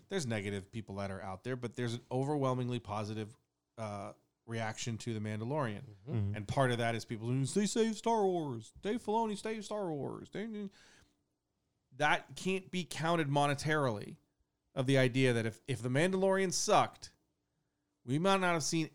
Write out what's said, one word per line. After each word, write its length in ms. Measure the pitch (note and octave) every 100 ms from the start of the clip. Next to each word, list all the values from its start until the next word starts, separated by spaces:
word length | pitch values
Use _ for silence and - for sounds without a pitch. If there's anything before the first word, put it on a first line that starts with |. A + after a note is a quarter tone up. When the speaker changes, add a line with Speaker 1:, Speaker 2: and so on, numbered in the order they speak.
| -
Speaker 1:
there's 160 | G3 C3
negative 440 | A2 G2+ G2+ F#2
people 240 | A2+ G2+ G2
that 160 | G2
are 100 | F#2+
out 220 | F#2+ F#2+
there, 120 | B2 C3
but 200 | A#2+ B2
there's 180 | A#2+ A#2+
an 60 | -
overwhelmingly 680 | B2+ C3+ D3+ C3 B2+ B2 B2
positive, 500 | - G#2 G#2 A2 G#2+ - _ _ _ -
uh, 340 | G#2+ G2+ G#2 - _ _ -
reaction 520 | A2+ A2 - B2 A2
to 160 | B2
The 60 | A2
Mandalorian. 600 | G#2+ G#2+ A#2 D3+ A#2+ G2+
Speaker 2:
Mm-hmm. 320 | G#2+ G#2 B2+
Speaker 3:
Mm-hmm. 220 | A#2 G2+ G#2
Speaker 1:
And 120 | G2+
part 240 | C#3 B2+
of 80 | A#2
that 160 | A#2 A#2
is 100 | -
people 220 | A2+ A2+
who 180 | C3 C3+
say, 200 | G3 G#3
"Save 280 | A#3 A3 G#3
Star 260 | A3+ A3+ F#3+
Wars. 460 | F3 D3 A#2 - -
Dave 200 | F#3+ A3+
Filoni, 340 | - A3+ A3 G3+
save 220 | A3 A3+
Star 280 | G3 G#3+ F#3
Wars." 340 | D3 C3 G#2+ -
They, 140 | - A3+ G#3 G3 - - - _ _ _ _ _ _ _ _ _ C3
that 380 | D3 E3+ - C#3
can't 340 | F3+ F#3+ F#3
be 140 | F3+ D#3+
counted 400 | - E3 E3+ C#3+
monetarily, 840 | C#3+ C#3+ C#3 D3+ D#3 C3+ G#2 - - _ _ _ _ _ C#3
of 100 | C3
the 100 | C3+
idea 360 | B2+ B2+ C3
that 120 | A#2 A2
if, 140 | - -
if 140 | A2+
The 80 | B2
Mandalorian 640 | C3+ F3+ F#3+ F#3+ F#3+ F#3+
sucked, 580 | - G#3+ F3 A2+ - - _ _ _ _ _ _ _ _ _ B2
we 120 | D3
might 200 | F#3+ G3
not 140 | F3+
have 100 | E3+
seen 260 | C#3 E3+ D#3